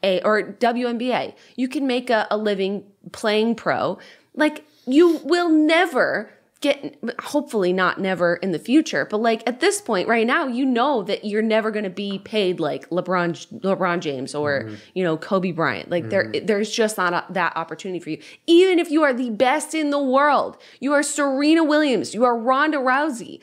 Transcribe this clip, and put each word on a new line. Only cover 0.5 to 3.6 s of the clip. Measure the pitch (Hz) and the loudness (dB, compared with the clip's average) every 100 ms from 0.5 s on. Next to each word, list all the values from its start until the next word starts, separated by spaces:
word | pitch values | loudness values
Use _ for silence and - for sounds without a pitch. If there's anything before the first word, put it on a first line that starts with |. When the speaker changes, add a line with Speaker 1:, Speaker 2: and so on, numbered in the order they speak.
| 196 233 240 247 | -2 0 0 -2
Speaker 1:
N | 240 | -4
B | 254 | -2
A, | 214 139 - - - | -2 -4 -10 -14 -6
you | 254 | -4
can | 302 269 | -2 -2
make | 247 247 | -2 0
a, | 226 - | 0 0
a | 214 | -2
living | 214 196 190 202 - _ - | 0 0 -2 -4 -10 _ -20
playing | - 220 214 226 | -6 0 2 2
pro. | 233 | 0